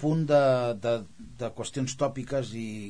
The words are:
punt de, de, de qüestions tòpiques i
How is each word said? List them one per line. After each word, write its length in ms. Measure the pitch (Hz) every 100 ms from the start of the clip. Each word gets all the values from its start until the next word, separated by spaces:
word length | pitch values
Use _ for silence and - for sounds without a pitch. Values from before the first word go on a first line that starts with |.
punt 240 | 151 160 151
de, 100 | 147 139 127 120 113
de, 140 | 113 117 98 - - -
de 80 | 120
qüestions 460 | - 113 139 131 -
tòpiques 540 | 139 131 117 139 120 113
i 120 | 113 107